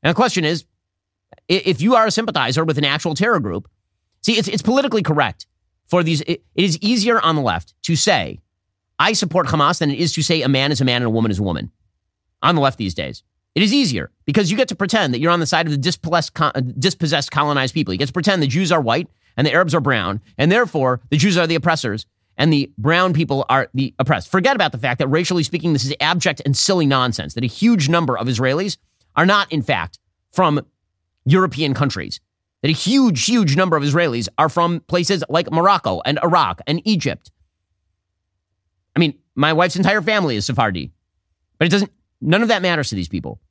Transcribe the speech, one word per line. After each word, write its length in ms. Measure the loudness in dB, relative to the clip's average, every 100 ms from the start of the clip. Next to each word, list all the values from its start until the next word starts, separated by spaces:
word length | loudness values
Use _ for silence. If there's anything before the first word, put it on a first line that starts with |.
And 60 | 0
the 40 | 2
question 300 | 2 2 -2
is, 200 | -2 -6 _ _ _ _ _ _ -20 _
i-, 140 | -2 0
if 160 | 0
you 140 | 2 2
are 100 | 2
a 60 |
sympathizer 520 | 0 -4 -2 -2 -2
with 140 | -2 0
an 80 | 0
actual 300 | -2 -4 -2
terror 240 | 0 0
group, 280 | -2 -6 -10 _ _ _ _ _
see, 160 | -2 0
it's, 100 | 0
it's 140 | -2
politically 400 | 0 2 2 0
correct 460 | 0 0 0 -2 -18 _ _ _ _
for 160 | 0
these. 180 | 2 -2
It, 220 | -2 -6 _
it 100 | -2
is 140 | 0 0
easier 380 | 0 0 2 0
on 140 | 2 0
the 60 |
left 320 | 0 -4 -8 _
to 120 | -4 0
say, 460 | 2 0 -2 -10 _ _ _ _ _ _
"I 140 | 0
support 340 | 2 0 0 0
Hamas," 320 | 2 2 2
than 120 | -2
it 80 | 0
is 140 | -2
to 100 | -2
say, 180 | 0 0
"A 80 | 2
man 220 | 2 2
is 100 | 0
a 40 | 0
man 120 | 0
and 80 | 0
a 40 |
woman 220 | 0 0
is 80 | 0
a 40 |
woman." 280 | -2 -2 -6 _ _ _ _ _ _ _
On 140 | 0 2
the 60 |
left 160 | 2 0
these 160 | -6
days, 300 | -4 -8 -10 _ _ _ -2
it 80 |
is 100 | 2
easier 380 | 2 0 -2 -8 _ -2
because 260 | 0 0
you 60 | 0
get 100 | -2
to 80 | -2
pretend 380 | -2 0 0
that 60 | 0
you're 120 | 0
on 80 | 0
the 60 | 0
side 220 | 0 0
of 40 |
the 60 | -2
dispossessed 560 | -2 -4 -2 -2 -2
co-, 180 | -2 -2
uh, 60 | -2
dispossessed 720 | -6 -2 -2 -2 -2 -2 -2
colonized 420 | 0 0 0 0
people. 200 | -2 -4
You 40 | -2
get 100 | -4
to 60 |
pretend 300 | -2 0 2
the 40 | 0
Jews 240 | 0 2
are 100 | 2
white 260 | 2 0 -2 _ _ -2
and 100 | 0
the 60 |
Arabs 200 | 2 2
are 80 | 0
brown, 400 | 2 0 0 -4 _ 0
and 140 | 2
therefore 500 | 2 2 0 -2 -2 -2
the 80 | 0
Jews 200 | 2 2
are 100 | 0
the 80 | 0
oppressors 500 | 0 -2 -2 -6 -10 _ _ -2
and 140 | 2
the 200 | 2 0 -4
brown 360 | 0 2 2
people 320 | 0 -2 -4 0
are 200 | 0 0
the 220 | -4 -4 -4
oppressed. 320 | -2 -2 0
Forget 260 | 0 0 0
about 180 | -2
the 40 | -2
fact 220 | -4 -2
that, 80 | 0
racially 360 | 0 0 -2
speaking, 300 | -2 -2 0
this 120 | 0 -2
is 100 | -2
abject 400 | 0 0 -2 -2 -2
and 100 | -2
silly 300 | 0 2 2
nonsense, 480 | 2 0 -2 -8
that 100 | -6 -6
a 20 |
huge 400 | 0 2 2 2
number 300 | 2 0 -2
of 100 | -2
Israelis 500 | -2 0 -2 -4 -8 _ _ _ 0
are 100 | 4
not, 240 | 4 2
in 100 | -4
fact, 380 | -2 -2 -4 -10 _ _ _
from 320 | 0 2 2 -4 _ _ _ _ _
European 500 | 2 4 2 0 -2
countries, 460 | 0 -2 -2 -10 -14 _ _ _ _
that 60 | -2
a 60 |
huge, 500 | -2 0 2 2 2
huge 320 | 0 2 2 2
number 220 | 2 2
of 60 |
Israelis 440 | 0 0 0 -2 -6 0
are 120 | 0
from 320 | 2 0 -2
places 420 | _ -2 0 -2 -2
like 200 | -4 -2
Morocco 520 | 0 2 2 0 -4 -2
and 140 | -2
Iraq 380 | 2 2 0 -4 -4
and 140 | -4
Egypt. 480 | 0 0 -2 -6 -12 _ _ _ _ _ _ _ _ _ _ _ _ _ _ _ _ 0
I 40 |
mean, 140 | 0 -2 _
my 200 | -2 0
wife's 240 | 2 0 2
entire 240 | 0 0
family 340 | 0 0 0 -2
is 100 | -4
Sephardi, 460 | 0 0 0 -10 _ _ _ _ _ _ _
but 100 | 0
it 40 |
doesn't, 200 | 2 0 _ _ _
none 220 | 0 2
of 80 | 2
that 120 | 2
matters 280 | 0 -2 -2
to 60 | -4
these 120 | -4
people. 320 | -6 -8 -16 _